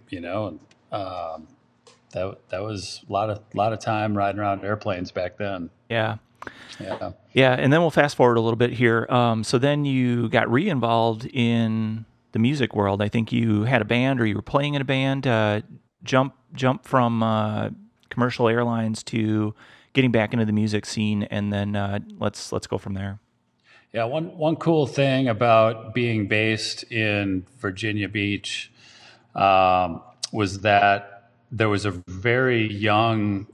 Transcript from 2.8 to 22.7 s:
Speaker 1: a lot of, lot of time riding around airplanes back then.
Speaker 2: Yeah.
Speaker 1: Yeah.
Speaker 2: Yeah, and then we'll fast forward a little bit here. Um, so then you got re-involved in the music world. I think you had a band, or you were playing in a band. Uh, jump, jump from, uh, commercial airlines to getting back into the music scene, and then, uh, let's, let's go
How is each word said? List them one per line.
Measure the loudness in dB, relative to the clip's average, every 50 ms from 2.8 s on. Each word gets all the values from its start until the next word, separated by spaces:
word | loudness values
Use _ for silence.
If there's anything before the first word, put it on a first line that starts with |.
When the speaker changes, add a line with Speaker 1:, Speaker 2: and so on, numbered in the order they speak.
| -10 -12 -14 -16 -10
Speaker 1:
a | -4 -2
lot | -2 -2 -2
of, | -4 -8 -10 _ -2
lot | 0 0 0 0
of | -2
time | -4 -4 -2 -2 -2 -2 0
riding | 0 0 -2 -2 -2
around | -2 -2 -4 -4 -4
airplanes | -4 -6 -4 -4 -6 -4 -4 -6 -8
back | -6 -6 -6 -6 -6
then. | -6 -6 -6 -6 -8 -10 -12 -14 _ _ _
Speaker 2:
Yeah. | -2 -2 -2 -2 -4 -8 -14 _ _ _ -18 -18 -18 -18 -20 -20 -18 -14
Speaker 1:
Yeah. | -10 -10 -10 -8 -8 -10 -12 -14 _ _ _
Speaker 2:
Yeah, | 4 4 4 4
and | 2 2 4 4
then | 4
we'll | 4 4
fast | 2 2 2 2 2
forward | 4 4 4 4
a | 4
little | 2 0 2
bit | 0 0 0 2
here. | 2 2 4 4 2 0 2
Um, | 2 2 2 2 2 0 -2
so | 0 0 2
then | 2 2 0 0 0
you | 0 0 2 2 2 0 0 -2 2
got | 2 2 2 2
re-involved | 2 0 2 0 0 0 0 2 2 2 2 2 0 -2 -6 -6 -2
in | 0 2 2 2 2 0 0 0 -2 -2 -4 -6 -8 -10 -14 _ _ _ _
the | -2 2
music | 2 2 2 2 -2 -2 0
world. | 0 0 2 2 0
I | -2 0
think | 0 -2 -2 0
you | 0 0 2 2 2 2 2
had | 2 2 0
a | 2
band, | 2 0 0 2 0 0 0
or | 0
you | 0 -2
were | -4
playing | -6 -2 -2 0 0 0 -2
in | -2
a | -2
band. | -2 -2 0 0 -2 -2 -2 0
Uh, | 0 0 2 2 2 0 -2 -4 -8 -18 -20 _ _ _ _ -6
jump, | 0 2 2 2 2 -4 _ _ _ -8
jump | -2 0 0 0 -2 -4
from, | 0 2 2 2 2 2 2
uh, | 2 2 2 0 0 -2 -2 -4 -6 -6 -8 -12 -18 -20 _ _ _ _
commercial | -4 -2 -2 -2 0 0 2
airlines | 2 2 2 0 0 -2 -2 -2 -4 -4 -6 -8
to | -6 -4 -2 0 0 0 0 0 -2 -4 -10 -18 -20 -20 -20 _ _ _
getting | 2 2 4
back | 4 2 2 2 0
into | 0 0
the | 2 2
music | 2 0 0 0 -2 -4
scene, | -4 -4 -2 -2 0 0 -2 -4
and | -4 -4 -4 -2 -2 -2
then, | -2 -2 -2 -2
uh, | -2 -2 -2 -4 -6 -6 -10 -10 -6
let's, | -6 -6 -6 -6 -10 -6
let's | -6 -6 -4
go | -4